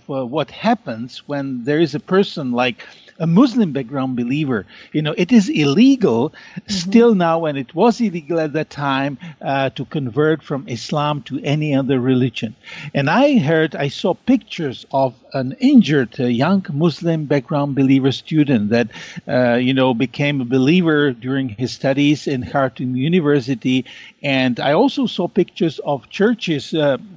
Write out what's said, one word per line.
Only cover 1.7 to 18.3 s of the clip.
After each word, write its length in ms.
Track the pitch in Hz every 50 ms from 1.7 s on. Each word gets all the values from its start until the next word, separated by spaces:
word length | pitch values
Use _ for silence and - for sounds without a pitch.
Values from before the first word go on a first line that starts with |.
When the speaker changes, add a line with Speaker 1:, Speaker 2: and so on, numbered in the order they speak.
| 147 160
Speaker 1:
is 140 | 170 131 147
a 60 | 147
person 520 | - - 185 190 196 - - 175 139 123
like 320 | 120 120 127 127 110 - - - - - - - _ -
a 80 | 160
Muslim 460 | 165 165 208 285 247 214 247 208 160
background 440 | 127 139 127 117 143 135 131 131 127
believer. 500 | 120 120 120 135 151 156 135 120 101 90 - - - - -
You 100 | - 151
know, 120 | 156 147 170
it 160 | - 175 -
is 160 | 247 220 185 277
illegal 540 | 320 160 147 139 139 196 254 269 277 247
Speaker 2:
Mm-hmm. 680 | 190 143 113 113 131 156 - - - - - 185 - -
Speaker 1:
still 420 | 202 185 170 190 202 226 240 240 214
now, 300 | 185 170 165 165 170 165
and 120 | 151 139
it 180 | 139 120 - -
was 240 | 160 214 240 - -
illegal 400 | 233 196 165 175 143 139 170 165
at 120 | 156 151 131
that 140 | 156 147 -
time, 480 | - 139 143 139 135 135 139 143 135 - 175 170 143 -
uh, 300 | - 139 135 139 135 127
to 140 | - - 131
convert 580 | - - 156 135 120 101 147 156 156 160 147
from 240 | - - 151 135 -
Islam 560 | - 127 107 - - 160 147 147 147 151 139
to 180 | - - 131 147 -
any 300 | 143 143 156 151 151 139
other 260 | 135 135 127 139 127
religion. 560 | 120 131 131 123 131 123 - - 120 107 - _ _ - - - 147 147
And 160 | - 143 139 147
I 300 | 175 240 285 302 277 220
heard, 380 | 135 151 165 160 160 151 -
I 100 | - 143
saw 280 | 143 - - - 185 160
pictures 720 | - _ - 269 220 - - - - 160 131 113 - - -
of 240 | - 135 135 127 127 _ _ -
an 240 | - 135 127 131 185 -
injured, 600 | - 277 302 240 180 135 156 139 123 - - -
uh, 40 | 123
young 420 | 123 120 113 143 175 202 196 - -
Muslim 540 | 143 143 170 170 - - 165 170 165 160 151
background 500 | 131 147 143 - - 156 143 143 147 131
believer 340 | 139 135 131 135 135 127 135
student 600 | 127 - - -